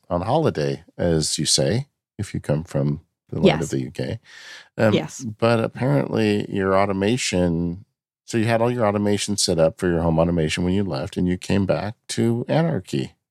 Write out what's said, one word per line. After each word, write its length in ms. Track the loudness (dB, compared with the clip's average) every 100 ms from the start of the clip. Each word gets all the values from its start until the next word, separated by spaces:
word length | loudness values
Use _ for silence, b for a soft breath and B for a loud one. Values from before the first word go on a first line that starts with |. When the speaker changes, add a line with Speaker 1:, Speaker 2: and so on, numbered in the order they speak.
| -6
Speaker 1:
on 120 | -4
holiday, 640 | -2 0 0 0 -2 -4 -10 -4
as 400 | 0 0 0 -2
you 80 | 0
say, 420 | 2 2 0 -4 _ _ -12
if 160 | -10
you 60 | -8
come 240 | -4 -4
from 380 | -4 -2 -2 -4 -8 _ _
the 60 | 2
land 100 | 2
Speaker 2:
Yes. 180 | 2
Speaker 1:
of 60 | -2
the 120 | -4
U 100 | -6
K. 280 | -6 -8 -8 B B B B B 0
Um, 160 | 2
Speaker 2:
Yes. 300 | 2 0 -8
Speaker 1:
but 360 | -12 -2 2 2
apparently 920 | 0 -2 0 0 0 0 2 2 0
your 240 | -2 2 4
automation, 1080 | 2 2 0 0 0 2 2 2 -2 -6 -12 _ _ _ -6
so 140 | 0
you 60 | 2
had 160 | 2
all 100 | 2
your 160 | 2 0
automation 500 | 2 2 0 -2 -2
set 220 | 0 4
up 200 | 2 2
for 80 | 0
your 140 | 2
home 160 | 2 2
automation 460 | 2 2 0 -2
when 100 | 0
you 100 | 0
left, 340 | -2 -4 -6 -2
and 100 | -2
you 100 | -2
came 300 | -2 0 0
back 280 | 0 -4 -10 -10
to 340 | -2 0 0 0
anarchy. 680 | 0 0 -2 -4 -6 -6 -10 _